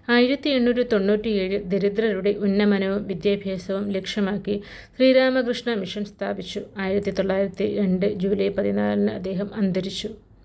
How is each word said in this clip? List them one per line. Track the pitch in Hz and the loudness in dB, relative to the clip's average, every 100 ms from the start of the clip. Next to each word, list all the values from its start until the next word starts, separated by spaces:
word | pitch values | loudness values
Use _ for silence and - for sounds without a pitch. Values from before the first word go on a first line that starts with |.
| - | 2
ആയിരത്തി | 240 247 277 302 | 4 4 2 0
എണ്ണൂറ്റി | 262 240 240 | 2 2 2
തൊണ്ണൂറ്റിയേഴിൽ | 240 214 196 214 226 208 185 202 185 | 2 2 2 2 0 -2 0 -4 -2
ദരിദ്രരുടെ | 190 196 202 220 190 196 202 | 0 0 2 0 0 0 0
ഉന്നമനവും | 202 196 208 196 190 196 196 | 2 4 4 2 0 -2 -4
വിദ്യാഭ്യാസവും | 180 202 202 196 190 180 196 202 | -2 0 0 -2 -6 -4 -4 -2
ലക്ഷ്യമാക്കി | 190 190 - 196 202 202 202 202 - - | -4 -4 -2 -2 -2 -4 -6 -6 -18 -18
ശ്രീരാമകൃഷ്ണ | - 262 262 262 262 240 240 240 | 4 6 6 4 2 0 -2 -2
മിഷൻ | 226 185 208 202 | -4 -4 -6 -8
സ്ഥാപിച്ചു. | - 196 196 180 208 - - | -6 -6 -6 -8 -10 -10 -6
ആയിരത്തി | 190 202 202 | -2 0 0
തൊള്ളായിരത്തി | 185 190 190 196 190 202 202 | -2 0 0 0 -2 -2 0
രണ്ട് | 196 185 202 | 0 2 0
ജൂലൈ | 208 190 196 196 | 0 0 2 0
പതിനാലിന് | 196 202 202 208 208 202 | 0 -2 0 0 2 0
അദ്ദേഹം | 214 185 185 202 | -2 -6 -4 -4
അന്തരിച്ചു. | 214 196 185 190 - 214 226 _ - | -2 0 0 -4 -8 -10 -12 _ -20